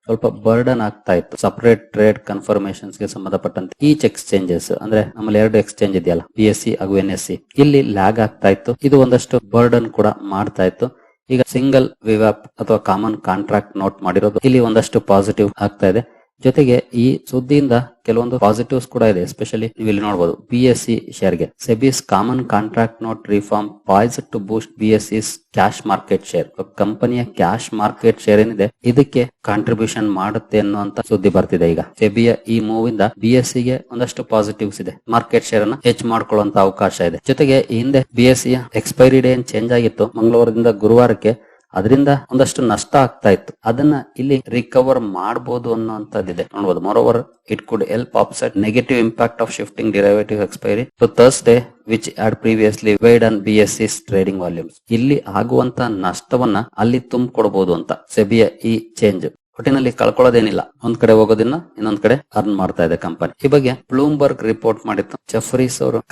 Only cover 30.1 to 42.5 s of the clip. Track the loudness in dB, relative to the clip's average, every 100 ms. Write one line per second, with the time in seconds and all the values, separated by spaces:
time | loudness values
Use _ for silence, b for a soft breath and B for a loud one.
30.1 | -4 -4 -6 -2 -2 0 -4 -6 -8 -4
31.1 | 0 2 2 0 0 0 0 -4 -2 -2
32.1 | 2 0 0 -2 -2 -2 -2 -2 -2 -2
33.1 | -2 2 2 0 -4 -4 -4 -8 -8 -8
34.1 | -8 -2 -2 -2 -4 -8 -8 -12 -12 -2
35.1 | -2 0 -2 0 -2 0 -2 -2 -2 -2
36.1 | -4 -2 0 0 2 0 2 -2 0 -4
37.1 | -4 -4 0 2 2 0 -2 0 0 0
38.1 | 2 4 4 2 -2 -2 -6 -4 4 6
39.1 | 6 2 0 -2 -4 0 0 0 0 -4
40.1 | 0 2 4 2 2 0 2 4 6 4
41.1 | 2 -2 -2 _ _ _ -4 2 4 4
42.1 | 0 0 0 0